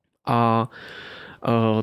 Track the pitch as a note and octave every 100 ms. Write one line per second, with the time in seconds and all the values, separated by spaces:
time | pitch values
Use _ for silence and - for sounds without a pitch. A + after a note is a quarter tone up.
0 | _ _ - A#2+ A#2 A2+ A2+ - - -
1 | - - - - - A#2 A2+ A2